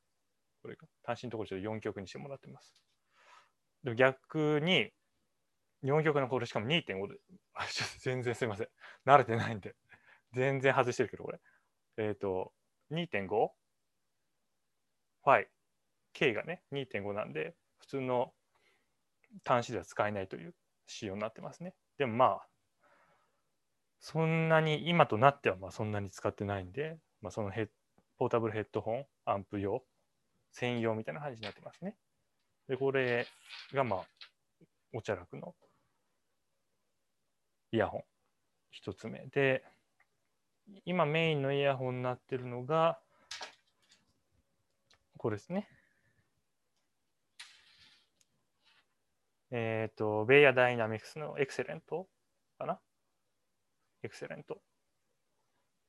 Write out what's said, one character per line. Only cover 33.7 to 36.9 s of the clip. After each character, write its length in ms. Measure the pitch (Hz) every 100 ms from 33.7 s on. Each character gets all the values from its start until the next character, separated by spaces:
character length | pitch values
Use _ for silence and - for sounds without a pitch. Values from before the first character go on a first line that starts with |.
が 100 | 131
ま 160 | 127 92
あ、 60 | 87 - - _ _ _ _ _ _
お 100 | 117
茶 140 | - 95
楽 200 | - 143
の 180 | 180 - _ _ _ _ _ _ _ _ _ _ _ _ _